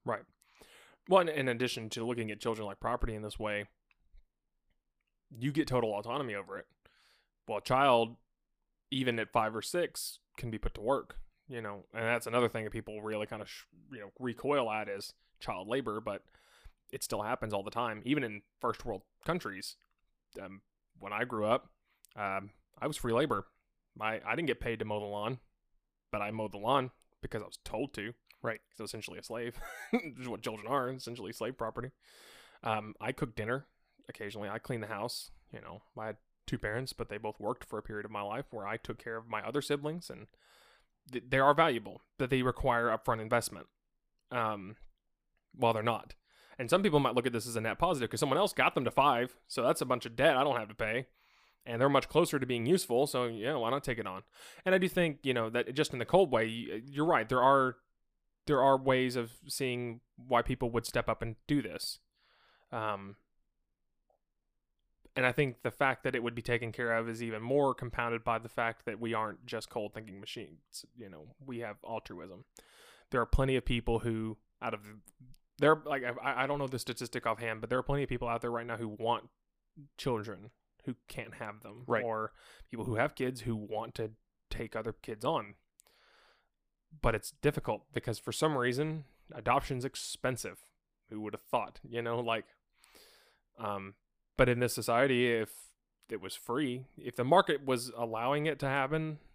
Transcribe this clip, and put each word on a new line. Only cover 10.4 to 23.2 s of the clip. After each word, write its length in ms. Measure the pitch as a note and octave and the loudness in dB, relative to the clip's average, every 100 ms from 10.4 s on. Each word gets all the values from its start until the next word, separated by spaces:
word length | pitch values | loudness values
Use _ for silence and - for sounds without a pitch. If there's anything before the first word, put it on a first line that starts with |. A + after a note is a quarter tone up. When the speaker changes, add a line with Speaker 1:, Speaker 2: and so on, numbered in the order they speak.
| A#2+ | -6
Speaker 1:
be 60 | A2 | -4
put 180 | - - | -4 -4
to 60 | |
work, 360 | G#2+ C3+ - - - _ _ | 0 0 -2 -12 -14 _ _
you 140 | B2 | -10
know, 240 | A2 G2+ - | -8 -10 -10
and 100 | A2 | -4
that's 240 | A2+ A#2 A#2 | 0 0 2
another 200 | A#2 A#2+ | 2 2
thing 160 | A2+ | 2
that 80 | A2 | -6
people 300 | A2+ G#2+ G#2+ | -6 -8 -10
really 240 | G#2+ G#2+ G#2+ | -4 -4 -4
kind 160 | G#2+ | -6
of, 80 | G2+ | -10
sh-, 160 | - - E2+ - | -14 -18 -20 -16
you 80 | C3 | -14
know, 120 | G2+ - | -14 -6
recoil 520 | B2+ A2+ C3+ C#3+ A#2 | -4 -2 0 2 2
at 160 | G#2+ G#2 | 0 -4
is 260 | G2 - - _ _ | -6 -8 -14 _ _
child 280 | - G2+ F#2+ | -6 -6 -2
labor, 320 | B2+ A#2 G#2+ | -2 0 -4
but 240 | A2 G2 _ _ _ _ - _ _ | -4 -6 _ _ _ _ -20 _ _
it 120 | G#2 | -10
still 200 | - G#2+ | -6 -4
happens 280 | G#2 B2 A2+ | -2 -4 -2
all 120 | G#2 | -4
the 80 | G2 | -4
time, 300 | A#2 A#2+ G#2+ A#2 | -2 -2 -4 0
even 180 | D3 | 0
in 200 | B2 G#2 _ _ | 0 -6 _ _
first 240 | B2 A2 B2 | -2 -2 -4
world 160 | G2 - _ - | -8 -10 _ -4
countries. 500 | E3+ A#2+ F#2+ - - _ _ _ _ _ - | -4 -4 -10 -12 -14 _ _ _ _ _ -14
Um, 200 | F#2 G2 _ _ _ _ | -14 -14 _ _ _ _
when 140 | G2 | -8
I 100 | G#2 B2+ | -2 -2
grew 200 | A#2 G#2 | 0 2
up, 260 | B2 - _ _ _ - - | 2 0 _ _ _ -20 -6
um, 360 | G2+ F#2+ G2+ _ _ - | -2 -2 -6 _ _ -6
I 60 | C#3+ | -6
was 120 | D3+ | -2
free 160 | B2 | 0
labor. 340 | A2+ | 2